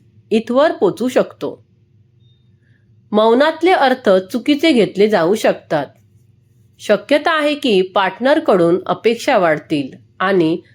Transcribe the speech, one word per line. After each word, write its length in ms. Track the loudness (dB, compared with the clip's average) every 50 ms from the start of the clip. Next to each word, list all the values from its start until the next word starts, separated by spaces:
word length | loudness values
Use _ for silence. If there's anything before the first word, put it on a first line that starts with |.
| _ _ _ _ _ -2
इथवर 400 | -2 -2 -2 0 0 0 0 0
पोचू 360 | 0 0 -2 -2 -2 -2 -4
शकतो. 600 | -2 0 -2 -2 -2 -4 -12 -12 -12 -12 -14 _ _ _ _ _ _ _ _ _ _ _ _ _ _ _ _ _ _ _ _ _ _ _ _ _ _ _ _ _ _
मौनातले 600 | 0 2 2 4 4 2 2 0 0 0 0 2
अर्थ 380 | 2 2 2 2 0 0 0 2
चुकीचे 640 | 2 2 0 -4 -8 -6 -2 -2 -2 0 2 2
घेतले 360 | 2 2 0 0 0 0 0
जाऊ 280 | 2 2 2 0 0 0
शकतात. 500 | 0 0 -2 -2 -2 -4 -6 -4 -4 -4 -6 _ _ _ _ _ _ _ _ _ _ _ _ _ _ _ _ _ -8
शक्यता 600 | -4 -2 -2 -2 0 0 0 0 0 0 -2 0
आहे 160 | 0 -2 -2
की 260 | -2 -2 0 2 0
पार्टनरकडून 1000 | 0 0 -2 -2 -2 -2 -4 -2 0 0 0 0 2 0 2 2 2 2 0 0 -2
अपेक्षा 520 | -4 -4 -2 -2 -2 -2 -2 -2 0 0
वाढतील 500 | 2 2 0 0 -2 -4 -6 -6 -6 -6 -8 -12 -20 _ _ _ -6
आणि 380 | -4 -2 0 0 0 0 -2 -6 -8 _